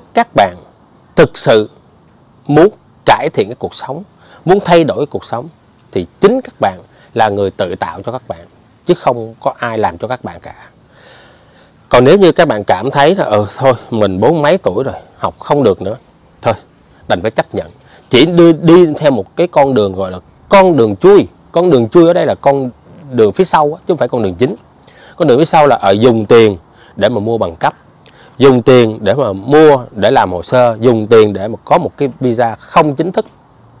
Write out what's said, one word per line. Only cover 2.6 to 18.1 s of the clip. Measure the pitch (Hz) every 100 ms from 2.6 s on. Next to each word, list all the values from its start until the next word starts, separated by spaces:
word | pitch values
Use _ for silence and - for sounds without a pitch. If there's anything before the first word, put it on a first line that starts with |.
| 190 - _ _ -
cải | - 151
thiện | - 98
cái | 123
cuộc | 92 -
sống, | - 147 202 _ _ - 160
muốn | 202 185
thay | 170
đổi | 151 101
cái | 143
cuộc | 95 -
sống, | - 160 _ _ _ _
thì | 98 87 _
chính | 202 262
các | 254 -
bạn | 101 92 - _ _
là | - 110
người | 101 98
tự | - 92 95
tạo | 82 90
cho | 104
các | 123 -
bạn, | - 87 _ _ _ -
chứ |
không | 175 - 120 113 113
có | 139 -
ai | 120 113
làm | 101 87
cho | 110
các | 127
bạn | 101 87
cả. | - - - _ _ _ - - - _ _ _ _ _ _
Còn | 123
nếu | 127 202
như | 180
các | 147 160
bạn | 107
cảm | 101 101 123
thấy | 143 143 190
là, | 151
"Ừ, | 107 104 -
thôi, | 135 117 -
mình | 113 101 92
bốn | 117 165
mấy | 120 143
tuổi | - 95
rồi, | 135 - - _
học | - -
không | - 147
được | 120 92
nữa, | 95 117 _ _ _ _
thôi, | 120 110 _ _ _ _ -
đành | 98
phải | 104
chấp | - - 101
nhận." | 82 _ _ _
Chỉ | _